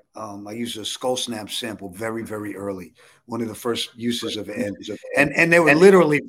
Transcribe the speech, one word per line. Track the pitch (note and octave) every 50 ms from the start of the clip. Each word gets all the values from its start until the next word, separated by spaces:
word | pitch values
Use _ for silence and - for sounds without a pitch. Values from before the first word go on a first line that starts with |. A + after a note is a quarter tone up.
| _ _ _
um, | A2 A2 G#2 G2+ G2+ G2+ G#2
I |
used | A2 A#2+ A#2+ A#2 - A2
a | G2+
Skull | - - - - B2+ B2+
Snap | B2+ - B2 A#2+ G#2+ G#2 F#2+
sample | - - B2 A2+ G2+ F#2+ G2 G2
very, | F2 F#2+ A2+ A2+ A2+ A2+ A2
very | - G#2+ G#2+ G#2 G#2 F#2
early. | F#2+ G2+ G2+ G2 F#2 F2 E2 _ _ _ _ _ _ _
One | - A#2 A#2
of | A#2 A2
the | G#2
first | - - A#2+ A#2 - - - _
uses | A2+ A2+ A#2+ A#2+ - A2+ G#2+ G2+
of | G#2+ F#2+ G2+
it. | G#2
And, | A#2 A#2+ G2+ F#2+ - - G2+ G#2 - - - -
and, | C3 D3 D3+ C#3+
and | - E3 E3
they | E3+ E3+
would | E3 C#3+ C#3+
literally | D#3+ F#3 G3+ G3 F3+ E3 D3+ D3+ C#3+ C#3